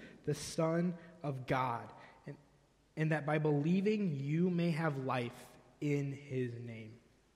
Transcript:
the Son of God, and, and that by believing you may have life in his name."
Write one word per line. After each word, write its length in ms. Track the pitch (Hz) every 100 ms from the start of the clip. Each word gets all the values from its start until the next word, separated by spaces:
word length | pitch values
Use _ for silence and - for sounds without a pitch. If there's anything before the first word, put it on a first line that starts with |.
| - -
the 100 | -
Son 600 | 147 - - 160 170 180 170 - -
of 240 | 147 131 123
God, 460 | 135 127 117 110 - - - -
and, 100 | 143 - _ _ _ _ -
and 160 | 156
that 120 | 156
by 140 | 143 151
believing 760 | 151 147 156 185 196 214 196
you 360 | 139 139 156 180
may 200 | 175 170
have 340 | 156 165 135
life 420 | 131 127 120 - - - - -
in 320 | 147 143 139
his 460 | 139 143 131 123 117
name." 320 | 117 113 110 113 - _ _